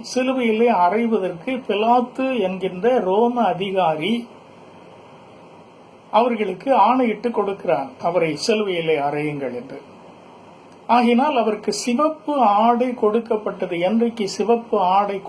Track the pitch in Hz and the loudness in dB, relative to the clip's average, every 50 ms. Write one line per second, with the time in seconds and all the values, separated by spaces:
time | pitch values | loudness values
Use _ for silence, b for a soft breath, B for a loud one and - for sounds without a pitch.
0 | - - - 247 254 262 254 262 240 226 220 220 233 240 220 180 - 180 202 226 | -8 -6 -2 -2 0 0 0 0 0 2 2 4 4 4 4 4 4 2 2 2
1 | 233 226 226 196 190 175 170 165 - 254 262 254 - - 202 202 220 226 240 254 | 0 0 0 0 0 -2 -6 -6 -6 -6 -6 -4 -4 -4 -2 0 2 2 2 2
2 | 240 247 - - 262 262 262 233 190 180 190 185 190 180 170 180 185 240 254 240 | 2 0 -4 -4 -4 -2 -2 0 -2 -2 -2 -4 -6 -6 -4 -2 0 0 2 2
3 | 185 185 185 214 240 240 247 240 220 185 175 165 196 196 190 190 180 160 156 156 | 2 0 0 0 0 0 0 0 0 0 0 -2 -4 -4 0 0 0 0 0 0
4 | 156 202 226 233 233 - - - - - - - - - - - - - - - | -2 -2 -2 -4 -4 -8 -16 -20 -20 -20 -20 -20 -20 -20 -20 -20 -20 -20 -20 -20
5 | - - - - - - - - - - - - - - - - - - - - | -20 -20 -20 -20 -20 -20 -20 -20 -20 -20 -20 -20 -20 -20 -20 -20 -20 -20 -20 -20
6 | - - - 214 240 254 233 208 214 185 - - - 269 262 220 196 220 254 262 | -10 -2 0 2 2 2 0 -2 -2 -4 -6 -4 -2 2 4 4 4 4 4 4
7 | 254 226 208 202 - 240 226 226 202 196 196 - - 180 160 139 135 123 - - | 2 0 0 -2 -4 -4 -2 -2 -2 -2 -4 -4 -2 -2 -2 0 -2 -4 -8 -6
8 | - 175 175 180 170 160 147 - - - 220 214 214 196 180 170 160 160 156 143 | -4 -2 0 0 0 0 -2 -2 -2 0 0 0 0 -2 -2 -2 0 0 0 0
9 | 139 143 147 147 151 151 147 143 139 123 120 123 - 139 139 139 - - - - | 0 -2 -2 -2 -4 -4 -4 -6 -6 -8 -8 -8 -10 -12 -14 -16 -16 -18 -20 -20
10 | - - - - - - - - - - - - - - - - - - 226 247 | -20 -20 -20 -20 -20 -20 -20 -20 -20 -20 -20 -20 -20 -20 -20 -10 -2 2 2 4
11 | 233 233 240 233 277 302 285 240 214 220 214 208 - - 202 - - 247 240 254 | 4 4 4 4 2 2 2 0 0 0 -2 -4 -4 -6 -6 -4 -2 -2 0 2
12 | 302 311 311 - - - 294 277 240 208 202 208 220 240 240 226 254 254 247 - | 0 0 -2 -4 -6 -4 0 2 2 4 4 4 4 4 2 2 0 -2 -2 0
13 | 220 214 214 233 226 - 233 208 - 202 185 - 190 175 170 170 170 190 220 226 | 0 0 0 0 0 -2 -4 -4 -4 -6 -6 -6 -6 -4 -2 -2 0 0 2 2
14 | 233 233 226 - 202 190 - - 202 208 233 226 226 - 226 208 185 180 190 202 | 0 0 -2 -2 -6 -4 -4 -2 0 2 0 0 0 -2 0 0 2 4 4 2
15 | 208 202 202 196 196 | 2 0 -2 -6 -6